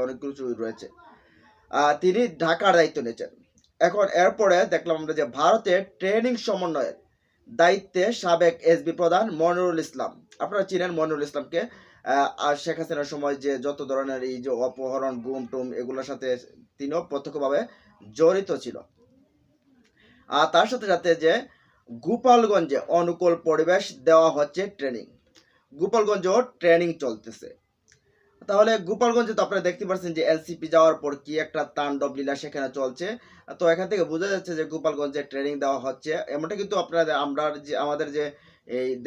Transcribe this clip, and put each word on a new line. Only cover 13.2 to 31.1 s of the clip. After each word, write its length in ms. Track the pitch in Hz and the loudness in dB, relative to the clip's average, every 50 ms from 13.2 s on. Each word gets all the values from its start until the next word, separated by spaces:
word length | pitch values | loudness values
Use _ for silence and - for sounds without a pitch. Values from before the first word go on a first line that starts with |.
| 143 143 143 135 131 | -4 -4 -4 -2 -2
যে 80 | 143 139 127 123 | -4 -4 -2 -4
যত 140 | 143 143 143 143 131 | -6 -6 -6 -6 -6
ধরনের 300 | 135 135 135 139 135 131 127 131 | -4 -4 -4 -4 -6 -6 -6 -6
এই 80 | 131 123 123 | -8 -6 -6
যে 60 | 135 127 117 123 | -4 -4 -2 -2
অপহরণ, 480 | 127 - 131 131 131 131 135 135 135 131 120 117 | -4 -4 -6 -6 -6 -4 -4 -4 -4 -6 -6 -8
গুম 180 | 127 131 131 123 117 131 | -8 -8 -8 -8 -8 -8
টুম, 140 | 131 127 127 98 107 | -8 -6 -6 -6 -8
এগুলোর 280 | 123 123 131 131 127 139 | -8 -8 -8 -8 -8 -10
সাথে 180 | 139 131 135 131 127 123 - - _ - - _ _ - | -10 -8 -4 -4 -4 -4 -6 -12 _ -20 -20 _ _ -12
তিনিও 220 | 139 139 147 170 170 - | -8 -6 -4 -6 -6 -6
প্রত্যক্ষভাবে 500 | 143 139 - 151 143 151 139 135 139 165 247 240 - _ _ _ _ _ - 104 110 127 | -8 -8 -8 -8 -6 -4 -2 0 0 -2 -2 -4 -10 _ _ _ _ _ -20 -10 -2 2
জড়িত 320 | 160 165 190 196 196 190 156 123 - | 4 4 4 4 0 -2 -4 -6 -6
ছিল। 120 | 123 - - - _ _ _ _ _ _ _ _ _ _ _ _ _ _ _ _ _ _ _ _ _ _ _ _ _ _ _ _ - - 143 | -10 -12 -14 -16 _ _ _ _ _ _ _ _ _ _ _ _ _ _ _ _ _ _ _ _ _ _ _ _ _ _ _ _ -4 0 0
আর 80 | 156 156 - | 2 4 4
তার 120 | 170 202 226 | 4 4 2
সাথে 160 | 254 226 220 196 175 | 0 -4 -2 0 0
সাথে 180 | 165 170 175 165 - 156 | 0 2 2 2 4 4
যে 80 | 160 185 240 269 - _ _ _ _ _ _ _ - 117 117 - | 2 2 2 0 -6 _ _ _ _ _ _ _ -18 -16 -10 -6
গোপালগঞ্জে 720 | 160 226 240 - 254 247 240 226 208 208 185 165 139 139 127 - - 156 175 | -4 -2 2 6 6 6 6 6 4 2 2 0 0 -2 -4 -2 0 2 2
অনুকূল 360 | 175 170 170 170 180 175 170 170 - 165 | 2 2 0 0 2 2 2 2 2 0
পরিবেশ 360 | 156 151 160 165 180 190 190 - 165 135 127 160 | 2 2 2 2 2 2 0 -4 -10 -4 2 6
দেওয়া 220 | 160 160 165 160 139 | 6 8 8 6 4
হচ্ছে 260 | 143 147 147 - 175 196 196 - - | 0 -2 -2 -2 -6 -6 -6 -6 -6
ট্রেনিং, 280 | 139 131 120 107 - - _ _ _ _ _ _ _ _ _ _ _ _ 135 | -6 -6 -6 -8 -12 -14 _ _ _ _ _ _ _ _ _ _ _ _ -8
গোপালগঞ্জেও 680 | 143 170 196 196 202 214 208 208 190 170 185 190 233 247 247 - - | -4 -2 0 2 2 2 2 0 0 0 2 2 2 2 0 -2 0
ট্রেনিং 280 | - 175 165 170 175 170 160 - 139 | 4 6 6 6 4 0 -4 -4 -6
চলতেছে। 460 | 123 113 107 - 117 107 - - - - _ _ _ _ _ _ _ _ _ _ _ _ _ _ _ _ - - - | -6 -6 -8 -10 -18 -18 -18 -18 -20 -20 _ _ _ _ _ _ _ _ _ _ _ _ _ _ _ _ -12 -4 2
তাহলে 240 | 202 202 214 220 220 214 175 170 | 6 6 6 6 4 2 0 -2
গোপালগঞ্জে 460 | 220 196 240 233 233 240 233 220 214 | -2 0 2 2 2 2 0 0 0
তো 80 | 160 190 | 0 0
আপনারা 200 | - 196 190 175 180 | 0 0 0 0 -2
দেখতে 160 | 175 - 202 180 | -2 -4 -4 -4
পাচ্ছেন 240 | 190 185 175 175 160 160 | -4 -4 -4 -6 -4 -2
যে 40 | 151 - 160 | 2 2 2
এনসিপি 340 | 160 156 - 170 - 160 156 160 | 0 -2 -8 -12 -12 -4 2 4
যাওয়ার 220 | 165 160 160 156 - 151 | 6 6 6 6 2 -2
পর 100 | 143 | -6